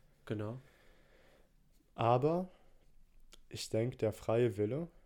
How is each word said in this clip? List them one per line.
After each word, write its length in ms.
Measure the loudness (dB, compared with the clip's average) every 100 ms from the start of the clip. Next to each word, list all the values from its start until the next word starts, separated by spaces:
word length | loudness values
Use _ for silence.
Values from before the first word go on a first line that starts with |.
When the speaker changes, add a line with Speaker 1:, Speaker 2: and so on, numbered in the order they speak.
| -20 _ -8
Speaker 1:
genau. 340 | -6 -6 -8 -14 -20 -20 -20 -20 -20 -20 -20 -20 _ _ _ _
Speaker 2:
Aber 560 | 0 4 4 4 0 -2 -12 -20 -20 -20 -20 -20 -20 -20 -20 -16
ich 200 | -12 -4
denke, 260 | -2 -2 -2
der 160 | -2
freie 440 | -2 0 2 2 2
Wille 320 | -2 -2 -6 -12